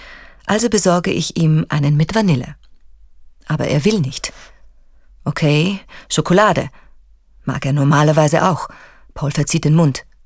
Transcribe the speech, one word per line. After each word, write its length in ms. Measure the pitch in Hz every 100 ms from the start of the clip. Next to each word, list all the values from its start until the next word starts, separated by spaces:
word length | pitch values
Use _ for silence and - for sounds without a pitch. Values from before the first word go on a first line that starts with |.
| - - - - -
Also 220 | 202 226
besorge 420 | 208 190 175 165
ich 260 | - 160 -
ihm 280 | 160 156 165
einen 280 | 151 143 147
mit 180 | 160
Vanille. 420 | 220 208 135 - - - - - - - - - - -
Aber 200 | 156 123
er 180 | 147
will 160 | 156 214
nicht. 320 | 131 - - - - - - - - - - -
Okay, 560 | - 147 156 147 175 196 - - -
Schokolade. 640 | - - 175 208 156 131 - - - - _ _ -
Mag 200 | - 135
er 80 | 135
normalerweise 720 | 143 139 147 151 156 151 165
auch. 240 | 190 160 - - - - -
Paul 160 | - 143
verzieht 340 | 151 143 160
den 100 | 147
Mund. 300 | 156 160 127 - _